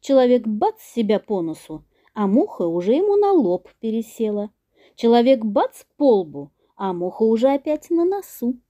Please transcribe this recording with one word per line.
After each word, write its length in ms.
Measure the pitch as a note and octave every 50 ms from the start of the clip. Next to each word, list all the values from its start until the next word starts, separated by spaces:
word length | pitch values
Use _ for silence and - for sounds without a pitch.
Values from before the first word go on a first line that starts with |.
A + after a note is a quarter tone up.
Человек 440 | _ - C#4 C4 B3+ B3 B3 B3 B3 A3+
бац 340 | G#3+ G#3 C#4+ G#4+ G#4+ _
себя 380 | - - - A#3+ A3+ G3+ G#3+ G3
по 220 | - _ G#3+ F#3+
носу, 440 | E3+ D#3+ D#3+ D#3 - - D#3 D3+ - _ _ _ _ _ _
а 140 | - G#3 G3
муха 360 | F#3+ B3+ F#4 G#4 - - F#3
уже 300 | E3+ E3 F3 F3 F#3+ A#3
ему 220 | D4+ F#4+ G#4 G4+
на 160 | G4+ G4+ G4+
лоб 380 | G4 F4 B3+ F3+ F3 F3+ _ - _ _
пересела. 680 | - A3+ A3 A3+ A3+ - - - A#3 G#3+ G#3 G#3 G#3 G#3 _ _ _ _ _ _ _ _ _
Человек 500 | - - A#3 A#3 A#3+ A#3+ B3 C4+ C4 A3
бац 380 | A3 G3+ C4+ F#4 C5 - - - _ _
по 260 | _ D4 C#4 A#3 G3
лбу, 300 | F3+ D#3 C#3 C#3+ C#3+ C#3+ _ _ _ _ _
а 160 | _ G3+ G3
муха 320 | F#3 F3 F3 F#3 F#3 - A3
уже 300 | A3 A3+ A3+ A3+ C4+ C#4
опять 380 | C#4+ - D#4 D4+ D4+ - -
на 120 | F4 E4 E4+
носу. 540 | F4+ G4 G4+ F#4 - - - B3 A#3+ C4 B3 _ _